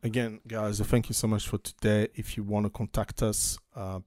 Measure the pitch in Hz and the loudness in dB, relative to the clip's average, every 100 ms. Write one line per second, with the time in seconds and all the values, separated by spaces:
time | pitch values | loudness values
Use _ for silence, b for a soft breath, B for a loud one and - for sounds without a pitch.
0 | 117 120 117 107 - 113 107 104 107 123 | -2 0 -2 -4 -8 -2 0 0 4 4
1 | - 110 110 107 - 101 - - 110 107 | 2 0 2 2 0 -4 -6 0 4 4
2 | 107 - 104 - 101 104 104 - 107 - | 2 -2 -8 -6 -2 0 0 -2 -2 -2
3 | 107 - 110 107 - - _ - 95 95 | -2 0 0 2 -2 -4 _ -10 -8 -8